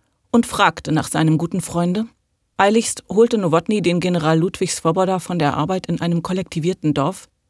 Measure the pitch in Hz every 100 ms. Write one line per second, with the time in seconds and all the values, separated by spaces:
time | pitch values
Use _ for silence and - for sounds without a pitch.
0 | _ _ - 240 - - 180 - - 156
1 | - 165 160 160 170 185 - 170 175 196
2 | 226 _ _ _ _ - 202 226 220 -
3 | - 196 233 226 175 208 - 214 175 175
4 | 180 175 151 160 185 - 185 - 165 180
5 | 190 185 - 175 143 147 156 185 - 165
6 | 175 170 - 185 - 165 170 185 156 147
7 | 147 185 - _